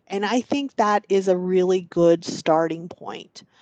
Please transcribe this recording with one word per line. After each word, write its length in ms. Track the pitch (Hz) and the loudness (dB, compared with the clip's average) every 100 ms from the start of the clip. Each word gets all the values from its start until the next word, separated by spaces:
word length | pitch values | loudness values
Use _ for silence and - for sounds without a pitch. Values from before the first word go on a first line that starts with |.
| _ | _
And 180 | 196 202 | -6 -2
I 160 | 247 | -2
think 340 | - 185 277 - | -2 -4 -4 -2
that 280 | 208 208 - | 0 0 0
is 200 | 196 190 | 0 2
a 100 | 180 | 0
really 440 | 185 185 180 185 | 0 0 2 0
good 440 | 175 175 170 170 - | -2 2 4 4 0
starting 640 | - - 160 165 165 175 | -6 0 0 0 -4 -12
point. 540 | - - - - - - _ | -16 -14 -14 -16 -20 -20 _